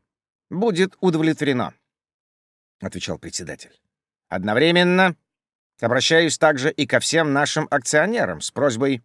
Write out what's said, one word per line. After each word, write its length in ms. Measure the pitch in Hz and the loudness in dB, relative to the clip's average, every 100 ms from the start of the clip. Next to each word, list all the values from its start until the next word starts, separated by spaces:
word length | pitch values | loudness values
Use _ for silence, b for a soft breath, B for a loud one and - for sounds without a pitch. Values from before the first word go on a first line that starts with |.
| _ _ _ _ _ | _ _ _ _ _
будет 440 | 175 233 170 190 - | -4 -2 0 -2 0
удовлетворено", 720 | 185 160 160 151 143 127 87 - _ _ _ _ _ _ _ _ _ _ | 0 2 0 0 -2 -2 -4 -8 _ _ _ _ _ _ _ _ _ _
отвечал 360 | 92 92 - 82 | -12 -10 -8 -10
председатель. 600 | 85 - 80 71 - _ _ _ _ _ _ | -10 -12 -12 -14 -18 _ _ _ _ _ _
"Одновременно 880 | 95 98 110 160 170 180 180 185 160 _ _ _ _ _ _ | -6 -2 2 2 4 2 4 2 0 _ _ _ _ _ _
обращаюсь 560 | 117 127 - 165 165 - | -2 0 2 2 2 2
также 340 | 160 143 143 | 2 2 -2
и 160 | - 131 | -2 0
ко 140 | 123 | 0
всем 320 | - 160 156 | 2 0 2
нашим 340 | 139 143 160 151 | 0 0 -2 -2
акционерам 720 | 143 - 151 180 233 98 80 | -2 0 0 0 0 -4 -4
с 80 | - | -8
просьбой 520 | - 143 113 139 127 | -2 0 0 -2 -2